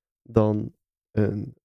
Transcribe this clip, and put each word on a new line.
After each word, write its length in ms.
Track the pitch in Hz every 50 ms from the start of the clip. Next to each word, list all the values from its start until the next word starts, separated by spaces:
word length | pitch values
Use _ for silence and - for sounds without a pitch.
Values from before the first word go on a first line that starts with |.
| _ _ _ _
dan 540 | _ - 113 113 107 107 104 107 - - - _ _ _ _ _ _ _
een, 440 | - 110 104 98 101 104 - 127 - _